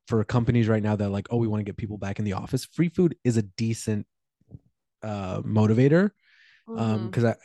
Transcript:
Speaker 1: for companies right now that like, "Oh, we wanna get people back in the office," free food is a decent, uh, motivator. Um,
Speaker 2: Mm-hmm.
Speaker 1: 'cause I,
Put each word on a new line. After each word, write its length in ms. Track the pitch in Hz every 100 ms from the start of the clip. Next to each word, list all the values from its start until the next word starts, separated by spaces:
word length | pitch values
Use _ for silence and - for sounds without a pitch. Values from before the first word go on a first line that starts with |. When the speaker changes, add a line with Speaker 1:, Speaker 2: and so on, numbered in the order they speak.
| -
Speaker 1:
for 160 | 113
companies 440 | 104 123 113 120 110
right 140 | 110
now 140 | 104 104
that 140 | 101
like, 160 | 98 -
"Oh, 80 | 120
we 100 | 113
wanna 160 | 107
get 120 | 101 92
people 220 | 107 104
back 200 | 98 98
in 60 |
the 100 | 104
office," 300 | 95 - 131
free 240 | - - 170
food 280 | - 175 -
is 120 | 127 113
a 60 |
decent, 640 | 101 - 113 113 - 104 - _ _ _ _ - _ _ _ _
uh, 400 | 107 104 92 101
motivator. 680 | 110 107 107 110 139 165 208 - _ _ _ _ -
Um, 340 | 226 113 107 110
Speaker 2:
Mm-hmm. 20 |
Speaker 1:
'cause 140 | 123
I, 120 | 117 -